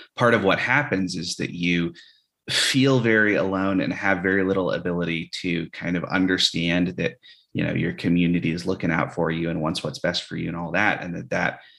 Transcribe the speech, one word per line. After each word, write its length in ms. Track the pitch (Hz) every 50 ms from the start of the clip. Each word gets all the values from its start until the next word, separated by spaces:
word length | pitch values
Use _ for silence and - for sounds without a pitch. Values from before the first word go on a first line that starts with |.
| - - _
part 180 | - 123 120 117
of 80 | 110
what 160 | 95 95 90 -
happens 560 | - 120 127 143 143 - 98 95 92 85 87
is 220 | 87 82 - -
that 140 | - - - -
you 380 | 87 85 87 87 85 85 85 - - - - _ _ _ _ _ _ _ -
feel 480 | - - - - - 135 131 139 135 123
very 380 | 110 117 110 107 107 104 98
alone 440 | 69 90 95 95 92 95 98 98 92
and 120 | 64 -
have 280 | 90 - 101 98 98 92
very 220 | 90 95 95 98
little 300 | 95 95 95 95 90 78
ability 580 | - 87 87 90 87 87 87 82 82 82 82 - - -
to 280 | - 90 85 82 82 80
kind 260 | - - 85 85 90
of 60 | 87 -
understand 840 | - 92 92 92 92 92 90 - - - 82 82 85 85 90 90 90 90
that, 180 | - 85 - - - - - - - _ _
you 100 | - - 85
know, 80 | 80
your 200 | 82 85 82 85
community 580 | 87 - - 87 87 87 87 85 87 87 82 82
is 160 | 80 82 -
looking 240 | 92 92 - - 85
out 240 | 80 82 - - -
for 160 | 87 82 80
you 180 | 82 82 82 82
and 140 | 82 85
wants 220 | 80 82 85 - -
what's 160 | 76 73 -
best 240 | - 87 87 - -
for 120 | - 85
you 120 | 85 85 82
and 80 | 85
all 160 | 85 87 80
that. 300 | 82 95 107 101 85 - -
And 100 | 87 85
that, 160 | 85 85 -
that, 300 | - 90 87 - - - - - -